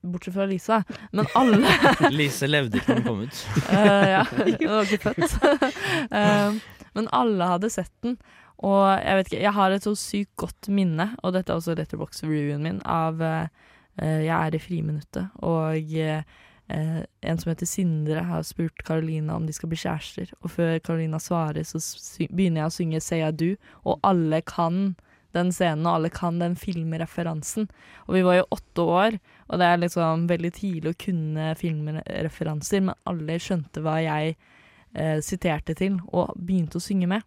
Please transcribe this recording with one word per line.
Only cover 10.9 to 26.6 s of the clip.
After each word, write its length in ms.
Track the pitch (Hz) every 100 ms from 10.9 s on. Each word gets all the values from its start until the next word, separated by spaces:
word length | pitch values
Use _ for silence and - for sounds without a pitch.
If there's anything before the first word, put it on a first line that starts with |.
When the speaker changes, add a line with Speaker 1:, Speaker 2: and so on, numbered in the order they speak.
| 156 190 240
Speaker 1:
og 100 | 185
dette 160 | 185 185
er 40 | 170
også 180 | 165 160
Letterboxd-reviewen 880 | 156 160 - - 156 151 143 147
min, 200 | 156 190
av, 380 | - 165 160 160
eh, 260 | 160 160 160 _ _ _ _ -
eh, 280 | 156 156 156
jeg 80 | 165
er 200 | 160 160
i 60 |
friminuttet, 680 | - 175 156 151 - - 185 -
og, 580 | - 165 156 160 156 160
eh, 280 | 156 156 156 - - _ _
en 680 | - 156 160 - _ - 165
som 100 | 165
heter 160 | 165 170
Sindre 560 | - 180 156 151 156
har 200 | 175 165
spurt 400 | 160 - 165 _
Carolina 520 | - 160 160 156 151 165
om 100 | 160
de 60 |
skal 160 | 151 165
bli 80 | 165
kjærester, 540 | - 151 - - 180 -
og 100 | 175
før 260 | - 170 165
Carolina 360 | - 165 160 156
svarer, 440 | - 175 160 156
så 160 | 160 160
sy-, 460 | - - - - -
begynner 340 | 175 190 160
jeg 80 | 156
å 40 | -
synge 240 | 170 160
«Say 220 | - 165
I 80 | 156
Do», 220 | 156 165 202 - - -
og 140 | 147
alle 380 | 196 185 160 160
kan... 540 | - - 170 180 196 175 _ _ _
den 160 | 175 180
scenen, 340 | 175 175 156 170
og 80 | 170
alle 140 | 160
kan 280 | - 175 170
den 160 | 170
filmreferansen. 1120 | 175